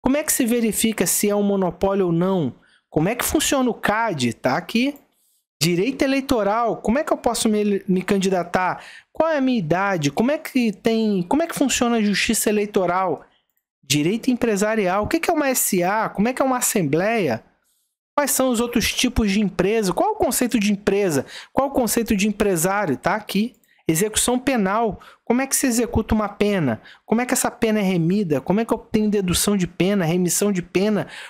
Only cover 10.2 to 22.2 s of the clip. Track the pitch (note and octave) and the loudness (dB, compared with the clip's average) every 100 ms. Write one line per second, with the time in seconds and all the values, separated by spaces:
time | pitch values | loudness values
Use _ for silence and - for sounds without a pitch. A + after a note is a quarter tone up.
10.2 | A#3 D#4 D#4+ C4+ A#3 F#3 - A3+ A3 G3+ | 0 0 -4 -2 -2 0 0 0 0 0
11.2 | F3 C#4+ E4 - C#4 - A#3+ A#3 G#3 F#3+ | 0 0 0 0 0 2 0 2 2 0
12.2 | - A3 - G#3+ G#3 G#3 F3+ F3+ F#3 C#3+ | 0 0 0 0 0 0 0 0 0 -2
13.2 | - _ _ _ _ _ C#3 C#3+ D3 A3+ | -8 _ _ _ _ _ _ 0 0 0
14.2 | A#3 B3 A#3+ G3+ G#3 A3 F#3 F#3+ G#3 E4 | -2 0 0 0 0 0 0 0 0 -2
15.2 | E4 D#4+ C#4 B3+ - F#3+ F3 G#3 G3+ - | 0 0 0 0 0 0 0 0 -2 0
16.2 | G#3+ B3+ C4+ B3+ - F#3 D#3+ D3+ G3 A#3 | -2 0 0 0 0 0 0 0 0 0
17.2 | E3+ C3 - _ _ _ _ _ _ - | -2 -4 -8 _ _ _ _ _ _ -4
18.2 | - - C4 A#3 A#3+ A#3+ - - B3+ B3+ | -2 0 0 0 0 0 -2 -2 -2 0
19.2 | G#3+ G3 G3+ - F#3 A3+ G3 - F#4+ G#4+ | 0 2 0 0 0 0 0 0 0 0
20.2 | E4+ - B3 A#3+ G3+ G3+ - G3 G3 C#3+ | -2 0 0 0 0 0 0 0 2 0
21.2 | - - - - C#4 C4+ A3+ - A3+ G#3+ | -2 -12 -6 -2 -2 0 0 0 0 0